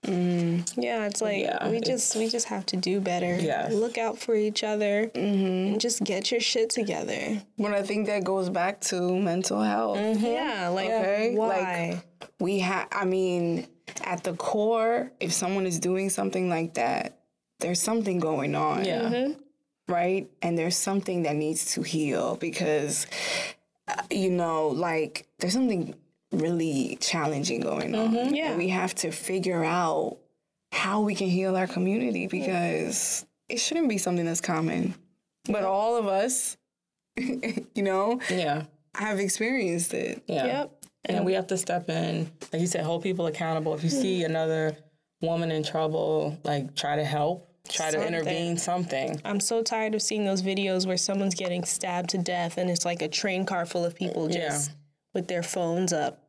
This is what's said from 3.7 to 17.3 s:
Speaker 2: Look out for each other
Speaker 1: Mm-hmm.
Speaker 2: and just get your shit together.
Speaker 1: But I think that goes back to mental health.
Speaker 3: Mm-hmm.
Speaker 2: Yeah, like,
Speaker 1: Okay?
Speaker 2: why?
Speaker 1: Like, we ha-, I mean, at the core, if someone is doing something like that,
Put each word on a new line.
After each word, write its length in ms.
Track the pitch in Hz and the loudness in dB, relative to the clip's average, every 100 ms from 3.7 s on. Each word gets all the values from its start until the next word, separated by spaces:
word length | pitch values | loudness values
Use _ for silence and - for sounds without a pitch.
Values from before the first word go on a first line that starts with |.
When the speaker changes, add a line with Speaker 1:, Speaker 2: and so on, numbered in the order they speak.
Speaker 2:
Look 240 | 214 233 233 | 0 0 0
out 200 | 226 226 | -4 -4
for 180 | - 220 | 0 2
each 280 | 214 208 | 2 0
other 440 | 214 214 208 202 220 | -2 0 2 2 0
Speaker 1:
Mm-hmm. 600 | - 202 196 190 185 190 | 0 2 2 2 2 2
Speaker 2:
and 80 | 208 | 2
just 200 | 233 233 | 0 0
get 280 | 208 190 196 | 0 -2 0
your 80 | 240 | 0
shit 300 | 226 247 226 | 2 2 2
together. 720 | - 202 170 - - - 214 - - | 0 0 -2 -2 -4 -2 -4 -6 -4
Speaker 1:
But 160 | 208 | 0
I 80 | 202 | 0
think 240 | 202 208 208 | 0 0 0
that 160 | 208 | 0
goes 260 | 185 190 180 | 2 0 2
back 300 | 185 180 202 | 2 0 0
to 380 | - 185 180 185 | -2 0 2 2
mental 420 | 196 175 185 202 | 2 0 0 0
health. 360 | 214 208 220 202 | 2 2 0 0
Speaker 3:
Mm-hmm. 280 | 214 220 233 | 0 2 2
Speaker 2:
Yeah, 440 | 233 302 214 175 | 0 -2 -2 0
like, 160 | 185 196 | 0 0
Speaker 1:
Okay? 460 | 226 190 208 226 208 | 0 2 2 2 2
Speaker 2:
why? 120 | 220 190 185 175 170 175 - _ | 2 2 0 -2 -2 -4 -8 _
Speaker 1:
Like, 80 | - _ | -20 _
we 200 | 180 196 | 0 2
ha-, 280 | 185 185 - | 2 0 -2
I 120 | - | -2
mean, 640 | 190 185 185 175 170 170 - _ - - - | 0 2 2 2 2 0 -4 _ -16 -10 -6
at 180 | 175 | -4
the 100 | 185 | -4
core, 800 | 175 - 208 214 226 226 240 254 - | -4 -2 2 2 2 2 2 -2 -6
if 140 | 170 | -2
someone 320 | - 180 196 190 | 0 0 0 0
is 120 | 165 | 0
doing 300 | 180 185 196 | 0 0 0
something 380 | 190 196 185 180 | 0 0 0 0
like 280 | 165 165 - | 0 0 0
that, 420 | 117 - - - _ | 0 0 -4 -10 _